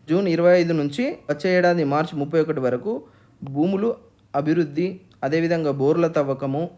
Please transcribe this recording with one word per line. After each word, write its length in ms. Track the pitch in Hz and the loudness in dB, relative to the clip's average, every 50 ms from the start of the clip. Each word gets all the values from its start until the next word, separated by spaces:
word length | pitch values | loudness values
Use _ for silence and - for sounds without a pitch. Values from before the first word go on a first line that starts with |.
| - - | -4 -2
జూన్ 180 | 160 185 202 185 | 0 0 2 2
ఇరవై 240 | 165 160 170 175 180 | 2 4 4 6 6
ఐదు 200 | 175 175 170 165 | 6 4 2 0
నుంచి 440 | 156 143 143 143 - 247 285 - - - - | 0 -2 -2 -2 -4 -4 -4 -4 -6 -6 -6
వచ్చే 280 | 147 147 - 185 180 180 | -6 -2 -2 0 2 4
ఏడాది 260 | 175 175 175 170 156 | 4 4 2 2 2
మార్చి 340 | 139 139 151 160 170 - 147 | 0 0 0 -2 -2 -4 -6
ముప్పై 220 | 143 139 160 165 | -4 0 0 0
ఒకటి 200 | 156 160 151 139 | 0 0 0 -2
వరకు 420 | 131 123 127 123 - 202 233 277 - - - _ _ _ _ _ - | -2 0 -2 -2 -2 -4 -6 -6 -8 -14 -20 _ _ _ _ _ -14
భూములు 520 | 139 135 143 156 185 196 190 208 233 - - - _ _ _ _ _ - | -6 -2 0 0 0 0 0 0 -2 -4 -4 -10 _ _ _ _ _ -6
అభివృద్ధి, 640 | 143 147 151 165 175 165 147 143 156 175 190 180 - - - _ _ - | -2 -2 0 0 0 0 -2 -2 -4 -4 -4 -6 -8 -16 -20 _ _ -4
అదేవిధంగా 460 | 135 151 165 165 165 170 165 160 147 | -2 0 0 0 0 0 0 0 -2
బోర్ల 360 | 135 139 135 143 160 170 170 | 0 0 2 2 2 2 2
తవ్వకము, 640 | 165 160 156 143 139 135 127 143 135 135 147 170 175 - | 0 0 0 0 0 -2 -4 -4 -4 -4 -4 -4 -6 -8